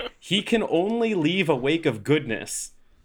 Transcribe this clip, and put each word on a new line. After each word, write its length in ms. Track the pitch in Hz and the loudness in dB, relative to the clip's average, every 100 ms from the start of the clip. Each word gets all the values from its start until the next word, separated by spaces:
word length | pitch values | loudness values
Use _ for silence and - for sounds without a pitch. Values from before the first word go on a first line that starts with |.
| - - | -8 -10
he 220 | - 196 | -2 -2
can 200 | 202 226 208 | 2 0 2
only 440 | 165 196 233 226 | 0 0 0 0
leave 360 | 202 151 185 165 | 2 2 2 2
a 40 | |
wake 300 | 135 135 165 | 2 2 2
of 180 | 156 110 | 0 0
goodness 720 | 101 151 120 101 - - - - _ _ | 2 2 0 -6 -6 -10 -10 -16 _ _